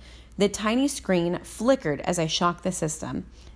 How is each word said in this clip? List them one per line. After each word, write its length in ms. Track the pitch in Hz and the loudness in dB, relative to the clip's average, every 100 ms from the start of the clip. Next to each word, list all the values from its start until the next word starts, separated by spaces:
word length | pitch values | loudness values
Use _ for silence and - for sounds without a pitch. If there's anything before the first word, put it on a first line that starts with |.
| - - - - | -18 -20 -12 2
The 120 | 202 | 2
tiny 400 | 202 214 240 285 | 2 0 2 2
screen 500 | - - 180 170 170 | 0 2 4 4 0
flickered 600 | - - 226 269 160 143 | -4 -2 2 2 2 -2
as 180 | - 175 | -2 0
I 80 | 160 | 0
shocked 360 | - 175 170 | 2 0 0
the 100 | 185 | -4
system. 520 | 185 160 - - - - - - | -2 -4 -4 -6 -8 -8 -14 -20